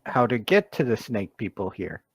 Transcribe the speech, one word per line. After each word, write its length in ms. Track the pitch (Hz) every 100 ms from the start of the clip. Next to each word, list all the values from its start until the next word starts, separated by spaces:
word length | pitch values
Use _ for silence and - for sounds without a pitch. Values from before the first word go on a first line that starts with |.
| -
how 200 | 127 120
to 120 | 123
get 340 | 104 196 190
to 120 | -
the 120 | 131 110
snake 400 | - 113 95 -
people 340 | 101 - 92
here. 320 | - 85 - -